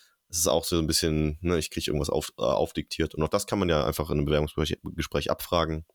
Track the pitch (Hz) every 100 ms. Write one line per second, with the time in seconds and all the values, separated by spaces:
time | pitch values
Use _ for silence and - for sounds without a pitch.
0 | _ _ _ 85 82 76 - 82 78 78
1 | 85 78 78 76 87 87 - - - 73
2 | 69 - - - - - 82 - 78 -
3 | 78 - 78 101 - 104 90 78 62 78
4 | 73 73 73 73 76 - 78 - - -
5 | 78 73 - - - 87 80 80 -